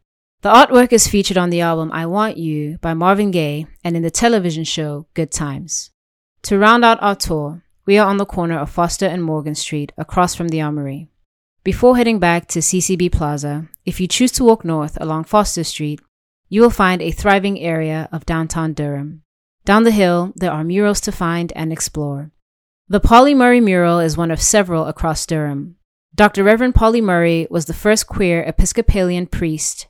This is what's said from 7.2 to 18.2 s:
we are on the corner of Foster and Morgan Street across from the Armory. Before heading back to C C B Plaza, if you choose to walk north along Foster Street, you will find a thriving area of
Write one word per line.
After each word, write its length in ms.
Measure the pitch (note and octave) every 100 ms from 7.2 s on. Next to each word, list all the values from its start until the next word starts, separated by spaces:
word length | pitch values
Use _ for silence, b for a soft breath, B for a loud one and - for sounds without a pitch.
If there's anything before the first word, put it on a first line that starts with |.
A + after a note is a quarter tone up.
| - D#3+ D3 E3 _ _ -
we 120 | G3+
are 100 | G3+
on 100 | G3
the 80 | -
corner 320 | - E3+ E3
of 140 | C#3+
Foster 340 | - E3+ - F#3+
and 160 | F3
Morgan 340 | E3 D#3 D3+ D3+
Street 360 | - D3+ C#3+ -
across 380 | D#3 - F3+ -
from 120 | E3+
the 140 | D#3+
Armory. 480 | D3+ D3 C#3 C#3 D#3 _ _ _ _ _ F#3+
Before 320 | F#3 B3 B3
heading 220 | A#3 A3
back 280 | F3 E3+ -
to 120 | E3+
C 180 | D#3+ F#3
C 160 | E3+ F#3
B 140 | F3+
Plaza, 580 | D#3+ D3+ D3 D3 D3 D#3+ - -
if 140 | -
you 80 | F3+
choose 240 | - B3
to 120 | - A#3+
walk 180 | A3+
north 340 | E3+ D#3+ D3+ -
along 240 | D#3+ D#3 D#3+
Foster 400 | G#3+ G#3 - D#3+
Street, 340 | - D3+ D3 _ _ _ _ _
you 140 | G3
will 80 | A#3
find 320 | A3+ F#3 F3+
a 100 | E3
thriving 480 | - G#3 G3 G3 G3
area 480 | E3+ D#3+ D#3 D#3 D#3
of 140 | D#3+